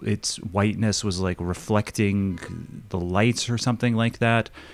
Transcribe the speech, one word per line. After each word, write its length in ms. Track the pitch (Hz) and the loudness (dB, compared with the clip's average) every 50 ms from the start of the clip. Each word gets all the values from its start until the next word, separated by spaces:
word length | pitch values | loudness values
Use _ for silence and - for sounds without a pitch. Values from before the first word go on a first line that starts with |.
| - | -2
its 320 | 107 107 - - - - | -2 -2 0 -2 -4 -6
whiteness 640 | - - 92 87 104 101 107 - 98 113 107 95 - | -6 -6 -4 0 2 2 2 2 2 2 2 2 0
was, 180 | - 104 87 90 | 0 -2 -2 0
like, 180 | 95 92 90 - | 0 0 0 -2
reflecting 960 | 87 87 90 - - - 107 104 104 - - - 107 101 98 101 98 98 90 85 - - 87 82 78 - - - - - | -2 -4 -4 -4 -2 0 2 2 2 0 0 0 2 2 2 2 0 0 -2 -4 -8 -10 -10 -12 -12 -12 -14 -16 -12 -6
the 80 | 98 90 | -4 -4
lights 480 | 87 87 92 98 110 123 113 - - - | -2 0 2 2 4 4 2 2 0 -2
or 80 | 120 | -2
something 380 | 113 - 127 120 104 - 120 117 | 0 0 0 0 2 2 2 2
like 220 | 110 117 117 - - | 2 2 0 0 2
that. 320 | 120 117 117 113 110 - - - - - | 2 4 4 4 2 -2 -6 -20 -20 -20